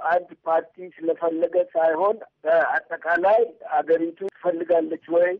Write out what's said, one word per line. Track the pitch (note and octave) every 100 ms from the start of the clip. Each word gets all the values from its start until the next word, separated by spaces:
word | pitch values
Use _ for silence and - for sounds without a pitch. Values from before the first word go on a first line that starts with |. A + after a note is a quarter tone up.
አንድ | D3 F3 F3 E3
ፓርቲ | E3 E3 E3 - F3+
ስለፈለገ | - E3 D#3 E3 E3 E3+ F3+ F3+
ሳይሆን | E3 E3 D#3+ G3+ A3 - _
በአጠቃላይ | D#3 E3 D3 D#3 - E3 D#3+ E3+ F#3+ A3+ A#3 - -
አገሪቱ | D#3 D3 E3 E3+ E3 F#3+
ትፈልጋለች | - F3 E3+ E3+ E3+ D#3+ D#3+ -
ወይ | E3+ F3+